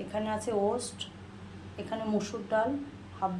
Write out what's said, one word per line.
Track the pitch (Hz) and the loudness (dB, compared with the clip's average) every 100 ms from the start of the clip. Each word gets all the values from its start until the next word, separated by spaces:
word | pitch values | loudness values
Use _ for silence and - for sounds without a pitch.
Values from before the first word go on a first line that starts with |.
এখানে | 190 214 214 214 | -4 0 0 0
আছে | 240 208 202 | 2 4 4
ওটস, | 240 - - - - - - - - - - | 4 0 -6 -10 -12 -14 -14 -14 -12 -10 -8
এখানে | 190 226 220 | -4 -2 2
মসুর | 208 - 226 196 | 2 2 -2 2
ডাল | 220 233 285 - - - - | 4 6 2 -2 -10 -12 0
হাফ | 190 | 0